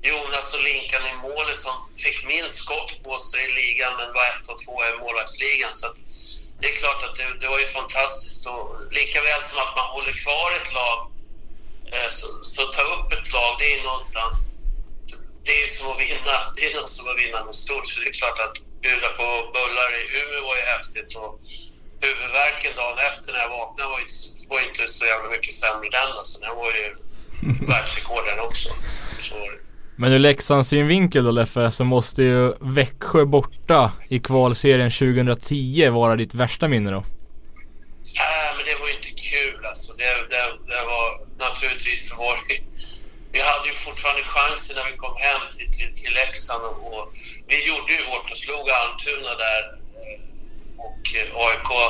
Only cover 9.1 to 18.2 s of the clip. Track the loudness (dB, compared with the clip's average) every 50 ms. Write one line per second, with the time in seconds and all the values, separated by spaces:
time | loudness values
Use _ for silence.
9.1 | 0 0 2 2 0 0 -2 -4 -2 -2 -2 -2 0 -2 -2 -2 -4 -6 -4 -4
10.1 | -4 -4 -2 -2 -2 0 0 0 -2 -2 -4 -4 -2 0 0 0 0 -2 -4 -6
11.1 | -8 -10 -8 -8 -10 -10 -8 -8 -8 -6 -6 -6 -8 -8 -8 -6 -4 -2 -2 -2
12.1 | -2 -4 -6 -6 -8 -8 -6 -6 -2 -2 -2 -2 0 0 0 0 0 -2 0 0
13.1 | 0 0 0 0 0 2 2 2 0 2 2 2 2 2 0 -2 -2 -2 -2 -2
14.1 | -2 -2 0 2 4 4 2 2 0 -2 0 0 0 0 -2 -4 -6 -6 -6 -6
15.1 | -8 -6 -8 -10 -10 -8 0 2 2 2 2 0 -2 -4 -4 -4 -2 -2 0 0
16.1 | 0 0 2 2 2 2 0 -2 -2 0 -2 -2 -2 -2 -4 -4 -6 -6 -4 -4
17.1 | 0 0 0 0 -2 -6 -6 -4 -6 -6 -4 -4 -4 -4 -4 -4 -4 -4 -4 -4
18.1 | -4 -2